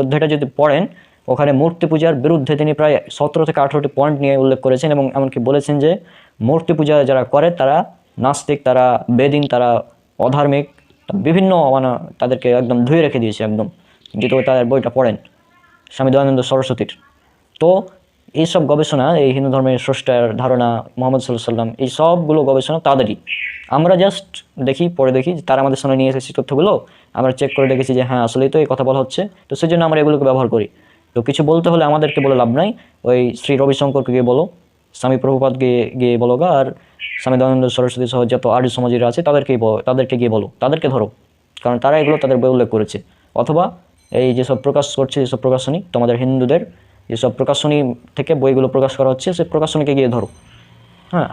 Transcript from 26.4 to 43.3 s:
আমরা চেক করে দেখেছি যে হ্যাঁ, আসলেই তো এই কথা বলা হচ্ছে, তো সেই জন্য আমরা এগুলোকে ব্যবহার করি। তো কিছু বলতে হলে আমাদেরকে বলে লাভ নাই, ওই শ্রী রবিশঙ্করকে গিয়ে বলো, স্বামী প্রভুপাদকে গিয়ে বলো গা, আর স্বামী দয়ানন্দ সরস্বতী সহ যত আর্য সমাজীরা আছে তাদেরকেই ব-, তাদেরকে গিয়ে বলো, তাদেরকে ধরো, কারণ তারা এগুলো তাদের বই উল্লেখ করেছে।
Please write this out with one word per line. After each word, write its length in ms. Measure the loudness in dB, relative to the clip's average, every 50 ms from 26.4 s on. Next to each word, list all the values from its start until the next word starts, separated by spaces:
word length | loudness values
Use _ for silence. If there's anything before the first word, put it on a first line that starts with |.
| -4 -2 0 0 2 2 0 0 -4 -8 -20 _ _ _ -6 -2
আমরা 140 | -2 -2 0 -2
চেক 120 | -2 -2 0
করে 100 | 0 0 2
দেখেছি 200 | 2 0 0 0 0 0
যে 40 | 0 0
হ্যাঁ, 140 | 0 0 0
আসলেই 240 | 0 0 0 0 2 2
তো 20 | 0
এই 40 | 0 0
কথা 120 | 0 -2 0 0
বলা 100 | 0 0
হচ্ছে, 180 | -2 -4 -4 -6 -6 -6 -8 _ _ -10
তো 40 | -6 -4
সেই 80 | -2 0
জন্য 120 | 0 0 2 2
আমরা 100 | 2 2
এগুলোকে 220 | 2 2 2 2 2 2
ব্যবহার 200 | 2 2 0 0 0
করি। 120 | -2 -2 -4 -10 _ _ _ _ _ _ _ -6
তো 40 | -4 -2 -2
কিছু 140 | -2 0 0 2
বলতে 180 | 2 2 2 2
হলে 120 | 2 2 2 2
আমাদেরকে 280 | 2 2 0 0 0 0 0
বলে 120 | 2 2 2
লাভ 80 | 2 2 0 0
নাই, 80 | -2 -2 -4 -8 -14 _ _ _ -2 0
ওই 100 | 2 2 2 0 -2 -4
শ্রী 140 | -4 -2 0 2
রবিশঙ্করকে 480 | 2 2 2 2 0 0 0 -2 -2 0 0
গিয়ে 120 | 0 2 2
বলো, 120 | 2 2 0 -2 -6 _ _ _ _ _ _ _ -12 -6
স্বামী 180 | -2 -2 0 0 0
প্রভুপাদকে 460 | 0 0 0 0 0 0 0 0 0 2 0 0 -2 -2 -2
গিয়ে 140 | 0 0 2 2
বলো 120 | 2 0 2 2
গা, 80 | 2 2 2 2
আর 80 | 0 -2 -4 -10 _ _ _ -18 -16 -14 -14 -8
স্বামী 140 | -2 0 0 2
দয়ানন্দ 240 | 2 2 2 2 0 0 0
সরস্বতী 300 | 0 -2 -2 -2 -4 -4 -2
সহ 80 | 0 0 0 0
যত 120 | 0 0 0 2 2
আর্য 120 | 2 0 0 -2
সমাজীরা 300 | -2 -2 0 0 0 0 0
আছে 100 | 0 0 0 2
তাদেরকেই 300 | 2 2 2 0 0 0
ব-, 180 | 0 0 0 0 0 0
তাদেরকে 260 | 0 0 0 0 -2 0
গিয়ে 120 | 0 0 0
বলো, 100 | 0 -2 -4 -6 -4
তাদেরকে 260 | -2 -2 0 0 -2 -2 -2
ধরো, 120 | -2 -2 -4 -6 _ _ _ _ _ _ _ _ -6
কারণ 140 | -4 -2 -2 0 0
তারা 120 | 2 2 2
এগুলো 140 | 2 2 0 0
তাদের 140 | 0 0 0 2
বই 80 | 2 2 2
উল্লেখ 140 | 2 2 0 0
করেছে। 240 | -2 -2 -4 -6 -12 -14 _ _ _ _ _